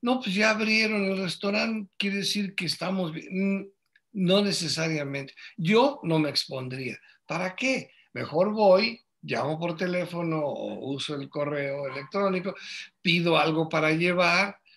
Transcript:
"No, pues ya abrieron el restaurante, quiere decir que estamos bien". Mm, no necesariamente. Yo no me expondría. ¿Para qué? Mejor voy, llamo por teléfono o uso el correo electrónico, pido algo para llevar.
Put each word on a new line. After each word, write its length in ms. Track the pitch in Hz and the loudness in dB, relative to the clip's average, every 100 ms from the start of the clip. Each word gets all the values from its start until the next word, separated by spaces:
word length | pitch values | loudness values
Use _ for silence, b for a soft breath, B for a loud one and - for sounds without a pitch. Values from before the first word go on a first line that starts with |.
"No, 180 | 240 254 | 0 0
pues 140 | 202 | 0
ya 160 | 185 214 | 2 2
abrieron 540 | 214 220 220 220 214 | 2 2 2 2 2
el 140 | 196 190 | 0 0
restaurante, 720 | 180 - 202 208 226 220 196 - | -4 -4 -2 0 -2 -4 -6 -4
quiere 220 | 202 196 | -2 0
decir 360 | 175 208 196 | -2 -2 -4
que 120 | - 175 | -4 -4
estamos 460 | - 185 196 170 | -4 -2 -2 -2
bien". 160 | 160 - | -6 -6
Mm, 360 | 185 196 196 196 _ _ _ _ | -2 0 -2 -4 _ _ _ _
no 300 | 202 180 196 | 0 4 4
necesariamente. 920 | 202 160 160 160 160 156 139 139 135 - B B | 4 0 -2 -2 -2 -2 -4 -8 -10 -16 B B
Yo 440 | 165 220 277 277 | 4 6 6 2
no 160 | 165 160 | 0 2
me 100 | 151 | 2
expondría. 720 | 123 - 131 127 131 123 104 b b - | 0 -4 -6 -8 -8 -8 -10 b b -8
¿Para 280 | 165 185 | -4 -4
qué? 380 | 180 262 247 - b b | -2 -2 -2 -4 b b
Mejor 400 | 120 123 151 208 | -8 -2 0 2
voy, 480 | 214 202 185 226 226 _ _ | 4 8 8 6 -4 _ _
llamo 360 | 147 117 135 156 | -6 -2 -2 -2
por 180 | 170 165 | -4 -2
teléfono 640 | 180 180 175 170 165 156 | -2 -2 -4 -4 -2 -2
o 480 | 147 - 107 101 123 | -2 -4 -6 -6 -6
uso 220 | 139 - | -6 -6
el 140 | 143 135 | -8 -8
correo 580 | 151 147 147 139 139 139 | -4 -4 -2 -4 -4 -6
electrónico, 680 | 131 139 196 196 185 185 - B B B _ | -8 -6 0 0 0 -4 -8 B B B _
pido 380 | 175 175 170 156 | 0 2 4 4
algo 300 | 156 156 160 | 4 2 0
para 240 | 160 156 | 2 2
llevar. 640 | 160 175 180 175 175 202 - _ | 2 2 2 4 4 0 -4 _